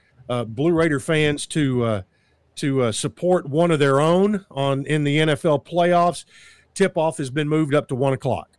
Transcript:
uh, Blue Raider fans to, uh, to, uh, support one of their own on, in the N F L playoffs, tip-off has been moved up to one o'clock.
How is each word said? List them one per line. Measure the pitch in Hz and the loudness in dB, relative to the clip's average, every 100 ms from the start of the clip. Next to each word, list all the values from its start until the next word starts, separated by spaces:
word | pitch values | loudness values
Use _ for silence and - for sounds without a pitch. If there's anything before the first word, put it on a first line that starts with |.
| _ _ - | _ _ -6
uh, | 123 113 | -6 -4
Blue | 110 156 | -2 0
Raider | 165 165 143 | 2 2 0
fans | - 156 151 147 - | 0 0 2 0 -4
to, | 165 139 123 | -2 -2 0
uh, | 117 107 90 _ _ _ _ - | -2 -2 -6 _ _ _ _ -8
to, | 151 135 | -4 0
uh, | 120 | 0
support | 110 147 - 175 180 151 | -2 -6 -4 0 0 0
one | 139 170 | 0 2
of | 156 | 2
their | 143 135 | 2 4
own | 156 175 202 208 - | 4 2 2 -2 -6
on, | 135 139 135 143 | -4 -2 -2 -2
in | 151 | -2
the | 147 147 | 0 0
N | 156 | 0
F | 147 | 0
L | 170 143 | 0 0
playoffs, | - 170 175 175 175 160 - - - - _ - | -2 0 2 2 2 -2 -10 -20 -20 -20 _ -2
tip-off | 190 175 160 156 | 0 0 -2 -2
has | 139 | -6
been | 135 147 | -4 -2
moved | 156 156 | 0 0
up | 143 - | 0 -2
to | 127 | -2
one | 135 | 0
o'clock. | 131 139 98 - | 0 -2 -4 -6